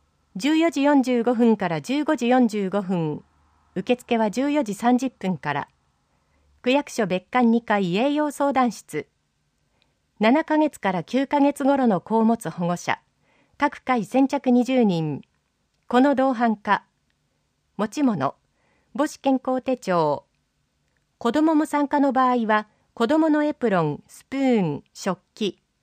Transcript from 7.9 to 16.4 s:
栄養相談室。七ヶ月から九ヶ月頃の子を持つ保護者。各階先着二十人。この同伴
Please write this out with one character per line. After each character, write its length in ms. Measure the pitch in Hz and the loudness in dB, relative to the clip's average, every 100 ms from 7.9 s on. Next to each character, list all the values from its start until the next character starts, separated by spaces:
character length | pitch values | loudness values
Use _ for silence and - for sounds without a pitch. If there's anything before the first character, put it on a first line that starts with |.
| 180 | 0
栄 160 | 269 | 0
養 180 | 294 302 | 0 -4
相 220 | - 285 | -2 -2
談 200 | 269 247 | 0 -2
室。 360 | - - 151 - _ _ _ _ _ _ _ _ _ _ _ | -4 -10 -10 -10 _ _ _ _ _ _ _ _ _ _ _
七 260 | 214 285 | 2 2
ヶ 140 | 320 311 | 2 0
月 200 | 302 - | 0 -2
か 140 | 196 | -4
ら 100 | 180 | -4
九 240 | 160 254 277 | -4 -4 -2
ヶ 140 | 294 | 0
月 240 | 277 285 | 0 2
頃 220 | 269 277 247 | 0 2 2
の 160 | 180 | 0
子 160 | - 220 | 0 0
を 60 | |
持 120 | 226 233 | 2 0
つ 140 | - | -4
保 160 | 165 175 | -6 -4
護 100 | 175 | -4
者。 240 | - 113 _ _ _ _ _ - | -4 -6 _ _ _ _ _ -4
各 240 | 294 - | -4 -2
階 220 | - 254 | -2 -2
先 240 | 185 254 269 | 0 0 0
着 220 | 285 262 | 0 2
二 140 | 247 | 2
十 180 | 240 262 | 2 2
人。 400 | 220 175 156 139 - _ _ _ _ _ _ | 2 2 -2 -6 -10 _ _ _ _ _ _
こ 140 | 240 | 2
の 120 | 269 | 2
同 200 | 269 269 | 2 0
伴 220 | 233 | 0